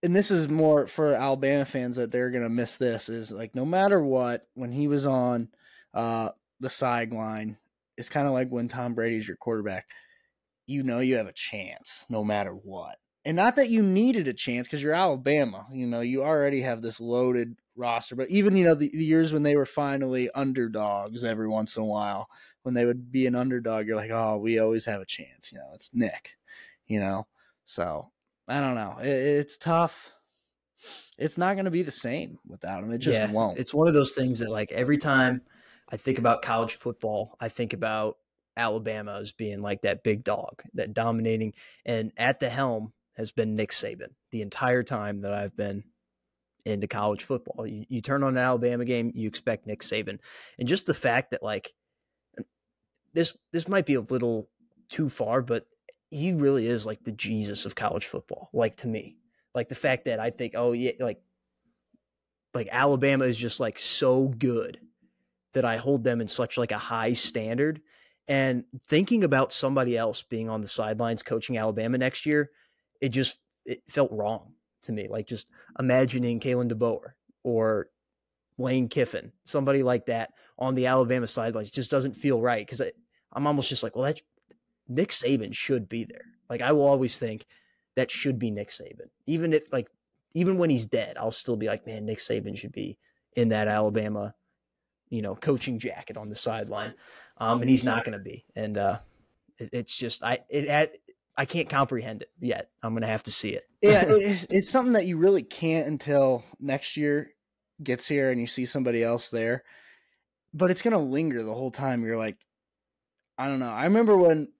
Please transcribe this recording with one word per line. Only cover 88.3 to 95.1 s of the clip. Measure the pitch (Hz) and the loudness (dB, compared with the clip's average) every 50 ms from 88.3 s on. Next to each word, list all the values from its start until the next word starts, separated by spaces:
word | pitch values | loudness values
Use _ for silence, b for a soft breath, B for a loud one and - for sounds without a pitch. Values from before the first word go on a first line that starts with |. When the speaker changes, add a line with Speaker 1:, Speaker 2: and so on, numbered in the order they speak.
| 135 117 | 0 0
Speaker 2:
be | 107 117 | -2 -2
Nick | 107 101 104 - | -2 -4 -8 -10
Saban. | - - - - - 110 - - _ _ _ | -10 -16 -16 -16 -18 -18 -20 -20 _ _ _
Even | - 156 165 165 165 156 | -2 -2 0 2 2 2
if, | 156 151 - - | 2 2 0 -4
like, | 131 117 - _ _ _ _ _ _ _ _ _ | -4 -4 -4 _ _ _ _ _ _ _ _ _
even | 160 180 175 190 185 | 0 2 2 4 4
when | 175 165 | 4 4
he's | 147 123 113 | 4 2 2
dead, | 104 - 120 107 - - | 0 -2 -2 -2 -2 -6
I'll | - 113 113 | -4 -4 -4
still | 113 - - - 120 | -4 -6 -4 -4 -4
be | 107 107 | -2 -2
like, | 110 107 110 - | -2 -4 -4 -6
"Man, | - 113 110 104 | -10 -10 -8 -6
Nick | 107 110 - | -6 -6 -6
Saban | - - 113 110 - 104 98 | -4 -4 -4 -4 -2 -6 -8
should | 101 - - - | -8 -10 -10 -10
be | - - - 110 _ _ _ _ _ _ _ _ | -8 -8 -8 -10 _ _ _ _ _ _ _ _
in | - 120 113 | 2 2 2
that | 110 107 107 107 | 4 2 2 2
Alabama, | 107 107 107 107 104 113 107 107 107 104 104 101 - _ _ _ _ _ _ _ _ _ _ _ _ _ _ _ | 2 2 2 2 2 0 -2 -2 -4 -6 -6 -8 -10 _ _ _ _ _ _ _ _ _ _ _ _ _ _ _